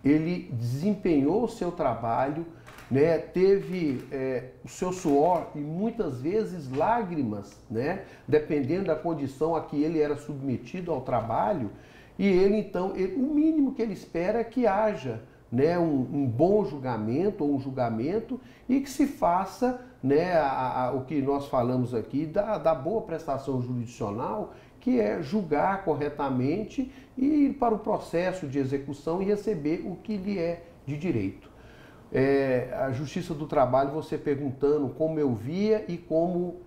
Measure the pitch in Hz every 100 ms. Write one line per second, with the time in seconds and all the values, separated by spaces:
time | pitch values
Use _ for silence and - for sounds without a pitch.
0 | 135 156 160 180 - 117 120 131 196 202
1 | 185 151 139 202 240 - 175 175 156 110
2 | 117 123 135 151 165 - - - - 127
3 | 156 156 - 180 190 196 156 185 156 123
4 | - 139 131 127 - - - - 185 180
5 | 160 143 160 175 139 151 147 170 226 226
6 | 175 120 143 214 185 175 131 135 180 240
7 | 190 165 117 104 98 - - 110 143 196
8 | - - - 151 151 147 127 175 180 151
9 | 170 160 135 - 156 160 - 147 151 165
10 | 147 143 - 143 135 113 - 185 175 143
11 | 123 123 110 123 202 180 104 - - -
12 | - - 196 185 202 214 185 180 190 185
13 | 185 269 269 294 320 320 269 - 226 180
14 | - 165 180 226 226 254 233 196 220 180
15 | 131 120 - - - 120 151 175 170 139
16 | 127 143 135 117 170 208 170 143 127 110
17 | 107 131 202 202 147 139 135 131 120 110
18 | 139 214 220 247 - - - 269 - -
19 | 277 - 180 175 196 - 247 247 - -
20 | 131 143 180 170 139 127 127 127 127 139
21 | 131 151 135 139 139 135 123 127 117 117
22 | - 135 160 196 208 202 160 151 135 220
23 | - 160 151 131 139 131 120 123 117 -
24 | 107 104 160 214 185 - - - - 247
25 | 208 202 139 214 170 147 175 196 160 139
26 | 147 - 139 127 131 185 214 - 254 -
27 | - - 269 302 269 - 240 208 220 196
28 | - 170 180 180 143 143 131 139 139 139
29 | - 175 196 208 220 185 147 180 202 175
30 | - 208 185 190 165 170 - - - 147
31 | 180 123 95 - - - - - - -
32 | - 131 135 139 135 127 - - 135 120
33 | 151 185 - 151 151 139 123 131 143 156
34 | 147 151 151 139 143 127 143 147 131 127
35 | 160 156 143 110 113 175 214 214 214 170
36 | - 160 170 175 175 175